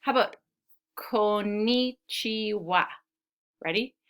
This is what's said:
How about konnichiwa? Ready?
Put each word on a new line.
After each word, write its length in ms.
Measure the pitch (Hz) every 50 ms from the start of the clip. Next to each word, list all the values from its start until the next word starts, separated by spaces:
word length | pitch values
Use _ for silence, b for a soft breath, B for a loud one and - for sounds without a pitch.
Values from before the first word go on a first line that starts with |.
How 100 | - -
about 240 | 269 254 214 - - - _ _ _ _ _ _ _ _ _ _ _
konnichiwa? 1900 | - - - - 226 208 208 208 208 202 208 208 208 214 226 247 247 254 254 247 _ _ _ - - - 226 220 220 220 214 214 208 175 160 180 180 - - - - _ _ _ _ _ _ _ _ _ _ _ _ -
Ready? 320 | 160 165 202 233 262 _ _ _ _